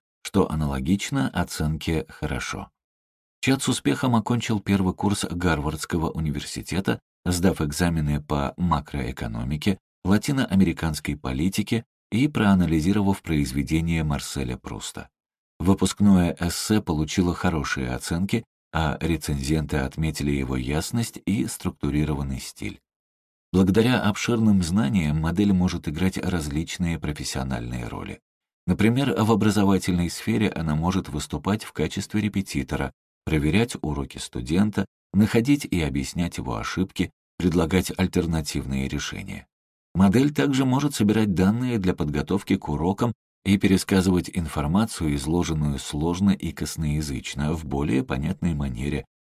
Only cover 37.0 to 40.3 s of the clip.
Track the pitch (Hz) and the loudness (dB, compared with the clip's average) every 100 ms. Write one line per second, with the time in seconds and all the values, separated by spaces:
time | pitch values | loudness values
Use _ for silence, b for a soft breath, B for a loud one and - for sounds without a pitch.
37 | 90 - _ - 87 85 80 92 - - | -4 -6 _ -2 2 2 4 2 0 -2
38 | 92 90 82 80 76 71 64 67 67 71 | 0 2 0 -2 -2 -6 -4 -2 -2 -4
39 | - 50 50 50 - _ _ _ _ 87 | -6 -8 -10 -12 -16 _ _ _ _ 4
40 | 98 113 147 | 6 6 2